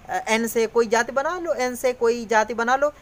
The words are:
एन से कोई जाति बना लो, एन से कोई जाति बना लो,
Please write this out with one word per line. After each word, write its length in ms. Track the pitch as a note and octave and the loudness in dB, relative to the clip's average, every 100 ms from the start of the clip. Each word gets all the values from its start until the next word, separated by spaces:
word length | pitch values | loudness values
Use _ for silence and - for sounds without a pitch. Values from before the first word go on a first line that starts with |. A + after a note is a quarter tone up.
| - F3+ - | -8 -6 0
एन 180 | A3 A#3 | 0 0
से 200 | A#3 A3 | 0 0
कोई 200 | A#3 A#3 | 2 2
जाति 260 | A3 A#3 | 2 2
बना 260 | B3+ D4 F4+ | -2 -2 -2
लो, 140 | E4+ | -4
एन 220 | A#3+ B3+ | -2 -2
से 180 | B3 B3+ | -2 -2
कोई 340 | B3 A#3 A#3+ G#3+ | 0 0 0 0
जाति 280 | A3 A3 | 2 2
बना 220 | A3+ A3+ C4+ | 0 0 2
लो, 160 | D4 - | 0 -4